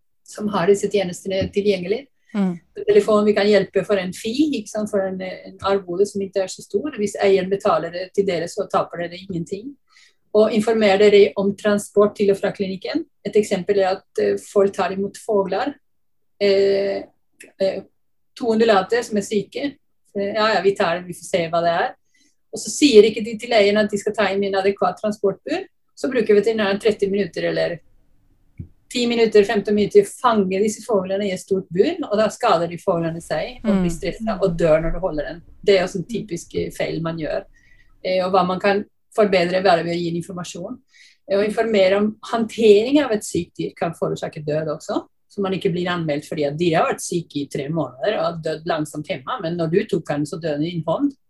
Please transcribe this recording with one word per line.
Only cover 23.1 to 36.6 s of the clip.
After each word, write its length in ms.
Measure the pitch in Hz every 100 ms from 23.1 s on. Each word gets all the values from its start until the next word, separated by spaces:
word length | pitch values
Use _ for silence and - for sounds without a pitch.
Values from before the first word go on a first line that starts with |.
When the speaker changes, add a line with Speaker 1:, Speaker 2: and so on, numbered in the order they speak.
| 233
Speaker 1:
de 180 | 220 220
till 140 | 240
ägaren 240 | 226 202 208
att 120 | 208
de 60 | 202
ska 140 | 214
ta 180 | 214 190
in 140 | 196
en 120 | 202
adekvat 420 | 196 196 196 180 180
transportbur. 720 | 214 208 196 185 - 349 392 _ _
Så 140 | - 285
brukar 240 | 247 214
veterinären 460 | 208 220 220 196 202
trettio 300 | 220 214 196
minuter 340 | 202 180 170
eller 360 | 170 165 165 170 _ _ _ _ _ _ _ - - _ _
tio 180 | 247 240
minuter, 360 | 233 220 208
femton 320 | 202 214 196
minuter 300 | 208 190 202 196 -
fånga 380 | 247 220 185 190
dessa 220 | 214 214 -
fåglarna 380 | 202 185 196
i 60 | 208
ett 80 | 185
stort 300 | - 190 -
bur. 280 | 175 262 359 -
Och 60 | 208
då 120 | 214
skadar 380 | - 233 165 170
de 100 | 175
fåglarna 440 | 202 170 165 165
sig 400 | - 160 220 254
och 60 | 214
Speaker 2:
Mm. 120 | 196
Speaker 1:
blir 100 | 175
stressade 480 | 170 175 - 220 196
och 160 | 190 170
dör 240 | 165 156
när 100 | 165
du 80 | 170
håller 240 | 180 151
den. 180 | 147 170 - -
Det 160 | - 190
är 40 |
alltså 160 | 180 185
en 100 | 165
typisk, 480 | 220 - 170 -
eh, 160 | 175